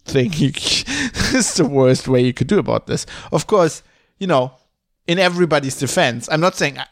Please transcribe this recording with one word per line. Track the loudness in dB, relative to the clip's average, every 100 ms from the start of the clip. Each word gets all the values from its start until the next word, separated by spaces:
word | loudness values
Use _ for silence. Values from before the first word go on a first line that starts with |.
| -4
thing | 0 0
you | 2 0
c-, | 0 -4 -4 -4
<laughs> | -6 -4
this | -4 0 0
is | 0 0
the | 0
worst | 4 4 4 2
way | 2
you | 2
could | 0 0
do | 0
about | 2 -2 -2
this." | -6 -6 -16 -6
Of | -4 0
course, | 2 2 0 -16 _ _ -8
you | 0
know, | 0 0 -6 _ _ _ _ -4
in | 0
everybody's | 2 2 2 2 -2 -4
defense, | -4 0 0 0 -4
I'm | 0
not | 0 0
saying, | -4 -4 -14